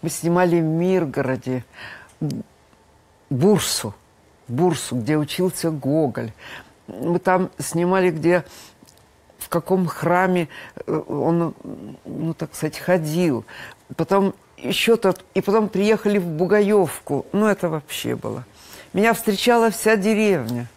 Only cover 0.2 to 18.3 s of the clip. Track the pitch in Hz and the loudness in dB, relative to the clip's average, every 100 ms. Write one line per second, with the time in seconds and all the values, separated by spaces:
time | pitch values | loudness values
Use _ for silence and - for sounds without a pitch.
0.2 | 165 175 180 170 160 160 180 190 160 131 | 0 2 4 4 2 0 2 2 0 -2
1.2 | 123 127 - 127 117 - - - - _ | -2 -4 -4 -6 -6 -18 -18 -18 -20 _
2.2 | 151 139 - _ _ _ _ _ _ _ | -6 -6 -10 _ _ _ _ _ _ _
3.2 | _ 131 175 202 - - 110 - _ _ | _ 2 4 4 2 -4 -6 -12 _ _
4.2 | _ _ - 120 175 156 - 123 107 151 | _ _ -8 0 2 2 -4 -6 0 -2
5.2 | 147 - 180 - 165 156 131 151 151 117 | -2 -2 -2 -2 -4 -2 0 2 0 -2
6.2 | 117 - - - - _ - 92 151 175 | -8 -10 -18 -20 -20 _ -16 -8 -2 0
7.2 | - 185 185 - 143 165 175 190 185 160 | 2 2 0 -6 -6 -2 0 2 2 2
8.2 | 160 175 - - - _ - _ _ _ | 2 2 0 -18 -20 _ -20 _ _ _
9.2 | _ _ - 175 - 190 175 - 156 175 | _ _ -6 -6 0 0 0 -2 0 2
10.2 | 185 180 156 - - - - 156 - 147 | 4 2 -2 -8 -18 -16 -4 -4 -4 -2
11.2 | 135 170 165 - - - 104 - - - | 0 2 0 -6 -14 -14 -16 -16 -14 -6
12.2 | 160 165 160 - 156 - - 180 156 156 | -6 -6 -10 -6 -8 -6 0 0 0 0
13.2 | 175 123 104 - - - _ - 160 196 | 2 0 -4 -16 -18 -20 _ -6 0 2
14.2 | 196 - _ - - 190 - 226 196 175 | 2 -2 _ -12 -6 -2 2 4 2 0
15.2 | - - 190 214 214 180 208 220 208 208 | -4 -4 2 2 2 0 2 2 2 0
16.2 | 175 156 180 208 202 208 165 - - 143 | 0 -2 2 4 4 4 2 -2 -4 -4
17.2 | - 196 214 190 175 156 - - - 120 | -2 0 2 2 -2 -4 -8 -8 -4 -4
18.2 | 113 | -6